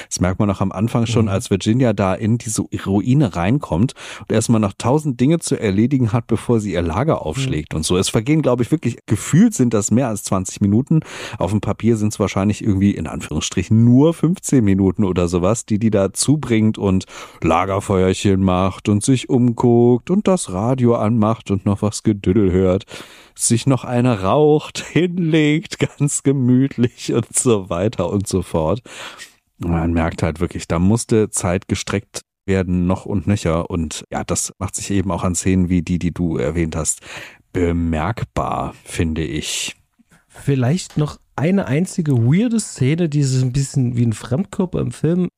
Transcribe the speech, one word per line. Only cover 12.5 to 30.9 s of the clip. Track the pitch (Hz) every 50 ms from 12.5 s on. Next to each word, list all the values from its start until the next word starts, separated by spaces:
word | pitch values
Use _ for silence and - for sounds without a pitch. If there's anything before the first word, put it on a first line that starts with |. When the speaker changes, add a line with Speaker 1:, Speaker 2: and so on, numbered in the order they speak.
| 110 - -
Speaker 1:
irgendwie, | 110 98 95 98 101
in | - - -
Anführungsstrichen, | - - - - - - - - - - 98 92 - 107 110 117
nur | 120 120 131 143 165 165
fünfzehn | - - 151 180 - - - - 135 113
Minuten | 98 98 95 98 95 90 - 107
oder | 92 90 90 90 85
sowas, | 87 87 85 92 113 - - -
die | 110 101
die | 113 113
da | 107 104 98 117 -
zubringt | - - - 139 156 143 123 117 110 107 110 110 -
und | 104 98 92 95 - - - - - - - - -
Lagerfeuerchen | 82 80 82 92 95 95 101 - - 104 92 95 92 95 - - 104 95 95
macht | 95 95 90 90 95 95 - - - -
und | 104 104 -
sich | - 135 123 - -
umguckt | 147 127 123 123 117 - - 123 120 120 120 120 123 120 - -
und | 175 202 - -
das | 185 180 - -
Radio | 92 90 104 117 131 131 123 117 117
anmacht | 117 110 104 120 120 104 107 113 - - -
und | 98 95 -
noch | 107 101 -
was | - 104 - - -
Gedüdel | 113 107 101 - 92 92 110 101 92 85
hört, | 92 95 92 90 98 - - - - - - - - - - _
sich | - - - 120 117 - 135
noch | 135 123 -
eine | - 123 120 120 127 120 98
raucht, | 92 95 107 143 151 151 151 151 - - - -
<laughs> | - - -
hinlegt, | 139 170 180 170 185 175 160 156 160 151 147 151 156 - - - -
ganz | 143 - - - 143 147 - - -
gemütlich | 139 139 143 127 120 127 127 135 139 - - 120 120 - - - - 147
und | 123 117 - - -
so | - 131 113 104 92 95
weiter | 85 85 95 110 - - 87 87
und | 90 101 95 -
so | - 95
fort. | 85 - - 85 78 78 95 123 - - - - - - - - - - _ _ _ _ _ _
Und | - 85
man | 85 82 82 82
merkt | 85 85 82 82 90 - -
halt | 85 78 80
wirklich, | 90 85 - 90 - -
da | 82 82
musste | 87 95